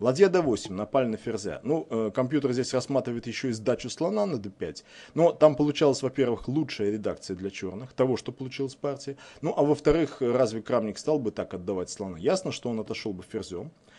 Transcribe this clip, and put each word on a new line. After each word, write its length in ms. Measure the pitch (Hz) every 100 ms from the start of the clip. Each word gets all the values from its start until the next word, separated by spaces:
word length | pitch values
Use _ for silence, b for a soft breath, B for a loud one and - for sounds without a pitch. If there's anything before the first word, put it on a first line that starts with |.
Ладья 300 | 113 135 190
Д 100 | 180
восемь, 340 | 151 104 -
напали 320 | 95 104 135 123
на 120 | 107
ферзя. 420 | - 107 98 69
Ну, 240 | 120 160 -
э, 200 | 113 110
компьютер 380 | 131 127 147 131
здесь 200 | 123 123
рассматривает 540 | 131 - 135 123 117 120
еще 220 | 107 135
и 40 |
сдачу 380 | 110 110 117 123
слона 340 | - 165 214
на 140 | 202 135
Д 100 | 101
пять, 360 | - 82 - B B B
но 180 | 143 165
там 240 | - 156 139
получалась, 460 | 147 143 147 135
во-первых, 460 | 131 127 123 113 -
лучшая 420 | 143 143 - 104
редакция 460 | 107 101 87 - 90
для 140 | 95
черных, 420 | - 92 95 127
того, 240 | - 131 117
что 160 | -
получилось 420 | 123 131 - 135
в 40 | -
партии. 400 | 147 139 - 139 B B
Ну, 100 | 156
а 80 | -
во-вторых, 600 | 147 143 - 160 156 -
разве 400 | 123 123 123 110
Крамник 340 | - 123 110 98
стал 200 | - 151
бы 140 | 113
так 200 | - 95
отдавать 380 | 92 90 92 90
слона? 260 | - 98 85
Ясно, 340 | 110 185 156
что 200 | - 123
он 100 | 110
отошел 320 | 104 113 113
бы 100 | 92
ферзем. 480 | - 110 98 87 139 - B